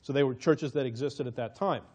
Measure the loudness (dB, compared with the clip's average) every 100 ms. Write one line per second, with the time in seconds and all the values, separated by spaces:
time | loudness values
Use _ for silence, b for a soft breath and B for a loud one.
0 | 0 2 2 2 4 4 2 -2 -2 -2
1 | -6 -4 -6 -6 -8 -2 -2 -2 -6